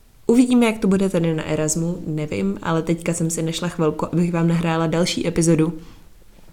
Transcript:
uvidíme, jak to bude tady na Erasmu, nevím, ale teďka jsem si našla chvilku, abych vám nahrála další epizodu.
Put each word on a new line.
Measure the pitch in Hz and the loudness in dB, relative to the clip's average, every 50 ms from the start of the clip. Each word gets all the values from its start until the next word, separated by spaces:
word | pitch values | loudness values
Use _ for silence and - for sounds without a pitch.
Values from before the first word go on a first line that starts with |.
| _ _ _ - - - | _ _ _ -6 0 2
uvidíme, | 233 247 262 240 254 240 240 | 4 4 4 4 4 4 4
jak | 226 214 220 | 4 2 0
to | - 202 | 2 2
bude | 196 190 196 190 | 2 2 2 0
tady | 190 175 165 165 160 | 0 0 0 0 0
na | 156 156 | -2 -2
Erasmu, | - 156 151 156 156 156 165 165 170 175 - - - | -2 -2 -2 0 -2 -2 -2 -2 -2 -4 -6 -6 -6
nevím, | 156 156 151 151 - 202 196 196 202 202 | -4 -4 -4 -4 -4 -2 -2 -2 -2 -4
ale | - - 165 160 | -4 -2 -2 0
teďka | 160 - 170 165 - 175 175 | 0 0 -2 -2 -2 -4 -2
jsem | - 165 160 | -2 -2 -2
si | 165 - 160 | -2 -2 -4
našla | 160 165 - 175 175 | -4 -4 -4 -6 -6
chvilku, | 170 - 165 156 151 156 170 | -2 0 0 0 0 -2 -4
abych | - - 165 175 170 170 | -2 0 0 0 0 0
vám | 170 165 170 | 0 2 2
nahrála | 170 165 170 170 160 165 165 160 | 2 0 0 0 0 0 0 0
další | 156 165 180 185 - - - 175 | 0 0 0 0 -2 -2 -2 -2
epizodu. | 165 - 165 165 165 156 160 156 165 - - - - - - - - - - - - - - - | 0 2 2 4 4 4 2 0 -2 -6 -12 -16 -20 -20 -20 -20 -20 -20 -20 -20 -20 -20 -20 -20